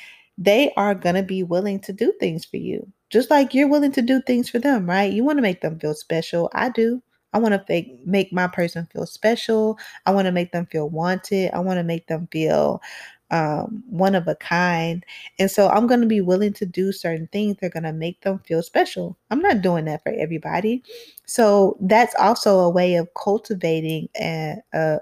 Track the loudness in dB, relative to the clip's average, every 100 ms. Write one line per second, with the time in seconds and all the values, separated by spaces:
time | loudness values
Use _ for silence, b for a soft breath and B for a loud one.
0 | B B B -2 2 4 2 2 0 0
1 | 0 0 -2 -4 -2 -2 -2 -4 -8 -2
2 | -2 0 -4 -4 -8 -10 -8 -8 -10 _
3 | _ 0 4 4 4 2 4 4 2 2
4 | 2 2 2 0 0 -2 0 0 0 0
5 | 0 0 0 2 0 0 -4 -4 -6 -6
6 | -4 -4 -2 -2 -2 -2 -2 0 0 -2
7 | -8 _ _ 0 2 0 0 -4 -4 -10
8 | -2 -2 0 -2 -2 -2 -4 -4 -10 -10
9 | -10 -2 0 0 0 0 0 -2 B B
10 | 0 2 2 0 -2 -4 -4 -4 -4 -2
11 | -2 -2 -2 -2 0 -2 -2 -2 -2 -4
12 | -4 -8 -6 -2 2 2 2 -2 B B
13 | B B -4 -2 0 -2 -6 -10 -8 0
14 | 2 2 0 -4 -2 0 2 0 -2 -6
15 | B B B -2 0 4 4 4 4 4
16 | 4 2 2 2 0 -2 -6 -2 -2 -2
17 | -4 -6 -6 -4 -2 -2 -6 -6 -6 -6
18 | -8 -6 -6 -6 -2 -4 0 0 0 -4
19 | -8 -12 -6 0 2 2 2 0 -2 -4
20 | -4 -4 -4 -6 -4 -4 -2 -4 B -20
21 | B B -4 2 4 6 4 2 4 4
22 | 4 2 2 4 4 4 4 4 2 2
23 | -2 -4 -2 -2 -2 -4 0 0 -2 -4
24 | -6 -6 -6 -4 -6 -8 -6 -2 0 0